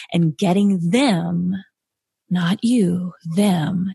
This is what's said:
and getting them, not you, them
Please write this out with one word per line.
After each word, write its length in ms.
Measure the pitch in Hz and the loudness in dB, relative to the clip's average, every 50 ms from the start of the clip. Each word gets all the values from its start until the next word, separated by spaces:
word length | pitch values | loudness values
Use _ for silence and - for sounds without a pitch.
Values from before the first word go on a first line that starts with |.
| - - - | -8 -4 0
and 240 | 170 170 160 151 - | 0 2 2 0 0
getting 540 | 202 175 180 202 202 202 196 180 165 170 | 0 0 2 2 2 2 2 0 0 0
them, 600 | 180 247 285 262 196 165 170 170 175 175 175 180 190 190 190 _ _ _ _ _ _ _ _ _ _ _ _ - | 0 2 2 2 2 0 0 -2 -2 -2 -2 -2 -4 -6 -8 _ _ _ _ _ _ _ _ _ _ _ _ -4
not 300 | 180 180 175 170 202 - | -2 -2 0 0 -2 0
you, 500 | - 226 254 240 196 175 175 180 180 180 - - - 165 160 | 0 0 2 2 2 2 0 -2 -4 -6 -10 -12 -12 -6 -2
them 560 | 190 202 208 180 165 151 - 190 175 180 190 | 0 2 2 2 0 0 -2 -2 -2 -4 -4